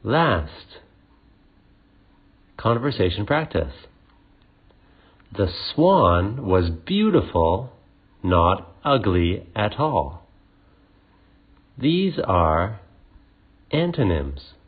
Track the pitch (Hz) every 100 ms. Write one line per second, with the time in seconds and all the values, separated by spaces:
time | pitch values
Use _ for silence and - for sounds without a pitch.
0 | 101 147 165 90 76 - - - _ _
1 | _ _ _ _ _ _ _ _ _ _
2 | _ _ _ _ _ - 113 117 139 113
3 | 92 92 107 147 160 - 69 - - _
4 | _ _ _ _ _ _ _ _ _ _
5 | _ _ _ - 92 - - - 175 190
6 | 92 87 98 127 117 92 85 82 - 196
7 | 214 165 82 87 82 95 127 - _ _
8 | _ _ 92 90 85 90 - - 147 135
9 | 101 90 85 95 - 110 104 - 151 113
10 | 69 - - _ _ _ _ _ _ _
11 | _ _ _ _ _ _ _ 127 135 175
12 | 196 147 - 92 82 80 95 110 - _
13 | - - _ _ _ _ _ 147 170 -
14 | 104 82 69 69 - -